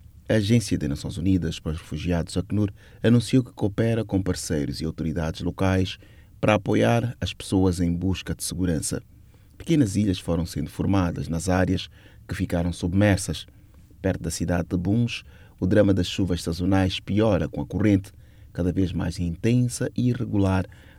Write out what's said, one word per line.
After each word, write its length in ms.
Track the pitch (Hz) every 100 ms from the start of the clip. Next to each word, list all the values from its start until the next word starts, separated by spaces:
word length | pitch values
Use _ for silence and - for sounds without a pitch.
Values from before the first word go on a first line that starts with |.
| - - -
A 60 |
Agência 440 | 110 104 120 - -
das 120 | -
Nações 260 | 71 - 92
Unidas 460 | 92 95 82 -
para 100 | 80
os 60 | 78
Refugiados, 580 | - 78 87 85 80 92
acnur, 380 | 92 101 104 - - -
anunciou 400 | 113 120 117 131
que 120 | 127
coopera 500 | - 107 101 113 113
com 180 | 104 95
parceiros 600 | 92 90 - 76 69 64
e 20 |
autoridades 560 | 80 - 82 80 80 -
locais 580 | 90 - 95 92 92 - - - - -
para 140 | 110 107
apoiar 600 | - 110 113 117 117 -
as 120 | -
pessoas 460 | - - 95 92 87
em 140 | 87
busca 420 | 87 95 90 - 82
de 80 |
segurança. 580 | - 82 90 76 - - - - - - - -
Pequenas 380 | - 160 110 98
ilhas 240 | 104 92
foram 260 | - 85 82
sendo 240 | - 76
formadas 600 | - 92 98 87 - 71
nas 180 | 82 90
áreas 400 | 92 92 92 - - - - -
que 80 | -
ficaram 380 | 92 87 85
submersas. 720 | 85 87 95 104 92 - 80 - - - - - -
Perto 220 | 95 87
da 60 | 85
cidade 380 | - 85 87 85
de 80 | 92
Buns, 480 | 90 113 120 - - - - -
o 80 | 92
drama 280 | 104 98
das 120 | 95 87
chuvas 380 | - 90 87
sazonais 560 | 85 82 92 95 90 -
piora 480 | - 101 110 87 71
com 140 | -
a 40 | 69
corrente, 460 | 90 107 98 101 - - - -
cada 220 | - 90
vez 180 | 90 90
mais 280 | 87 85 85
intensa 680 | 87 85 113 123 123 - 123 -
e 140 | 123
irregular, 560 | 117 107 104 95 95 - - -